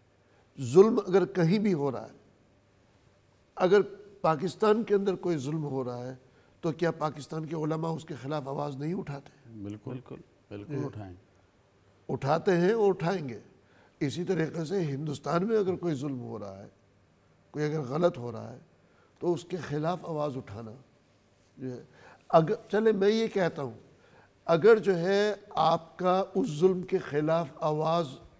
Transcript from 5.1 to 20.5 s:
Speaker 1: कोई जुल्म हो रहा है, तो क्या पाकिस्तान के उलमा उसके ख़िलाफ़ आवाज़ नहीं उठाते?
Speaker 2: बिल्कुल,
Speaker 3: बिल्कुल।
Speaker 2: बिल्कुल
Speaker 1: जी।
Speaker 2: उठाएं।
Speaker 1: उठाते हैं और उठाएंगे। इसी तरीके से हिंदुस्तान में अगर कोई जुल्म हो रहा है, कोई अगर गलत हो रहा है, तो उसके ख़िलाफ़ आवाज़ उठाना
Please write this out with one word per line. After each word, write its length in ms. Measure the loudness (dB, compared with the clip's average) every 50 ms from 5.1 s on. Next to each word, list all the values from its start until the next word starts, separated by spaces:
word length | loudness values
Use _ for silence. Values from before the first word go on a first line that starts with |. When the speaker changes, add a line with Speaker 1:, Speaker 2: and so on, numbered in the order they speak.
| -2
Speaker 1:
कोई 220 | -2 0 -2 -2
जुल्म 260 | -2 -2 -4 -4 -4 -4
हो 200 | -4 -4 -4 -4
रहा 220 | -4 -6 -8 -10
है, 140 | -10 -12 -14 -18 _ _ _ _ _ _ _ -6
तो 100 | -6 -4
क्या 180 | -2 -2 -2
पाकिस्तान 540 | -2 -2 -4 -6 -6 -6 -12 -10 -10 -8 -8
के 120 | -6 -6
उलमा 340 | -4 -4 -4 -4 -2 -4 -4
उसके 240 | -4 -6 -8 -10 -12
ख़िलाफ़ 340 | -10 -8 -6 -6 -6 -6 -6
आवाज़ 300 | -6 -6 -6 -6 -6 -6
नहीं 160 | -6 -6 -4
उठाते? 560 | -6 -6 -8 -10 -12 -12 -16 -20 _ _ -20 -16 -12 -10
Speaker 2:
बिल्कुल, 280 | -10 -10 -10 -10 -12 -12
Speaker 3:
बिल्कुल। 260 | -12 -12 -14 -16 -16 -18 _ _ _ _ -16
Speaker 2:
बिल्कुल 260 | -14 -14 -12 -8 -8
Speaker 1:
जी। 80 | -6 -6
Speaker 2:
उठाएं। 320 | -8 -8 -10 -12 -14 -14 -18 _ _ _ _ _ _ _ _ _ _ _ _ _ _ _ _ _ -8
Speaker 1:
उठाते 440 | -6 -4 0 2 0 2 4 4 4
हैं 220 | 4 6 4 4
और 160 | 4 4 4
उठाएंगे। 500 | 4 2 0 -2 -2 -2 -4 -6 -10 -10 -14 -18 -20 _ _ _ _ _ _ _ _ -4
इसी 240 | -4 -4 -2 -2 -2
तरीके 400 | -2 0 0 0 -2 -2 -6 -6
से 140 | -4 -2 -2
हिंदुस्तान 640 | -2 -2 -2 -4 -4 -6 -6 -6 -4 -2 0 0 0
में 120 | 2 2
अगर 200 | 2 2 2 -2
कोई 180 | -2 -2 -2 -2
जुल्म 240 | -2 -4 -6 -6 -6
हो 200 | -8 -8 -10 -10
रहा 240 | -10 -10 -14 -14 -16
है, 80 | -20 -20 _ _ _ _ _ _ _ _ _ _ _ _ _ _ _ -4
कोई 100 | -2 -2
अगर 180 | 0 0 -2
गलत 380 | -4 -2 0 2 2 2 2 2
हो 120 | -8 -8
रहा 180 | -8 -10 -12 -12
है, 120 | -14 -16 -20 _ _ _ _ _ _ _ _ _ _ -6
तो 140 | -2 -2 -2
उसके 220 | -2 -2 -8 -10
ख़िलाफ़ 500 | -8 -8 -6 -6 -4 -2 -2 -4 -4 -6
आवाज़ 300 | -8 -6 -4 -4 -4 -6
उठाना 380 | -8 -10 -12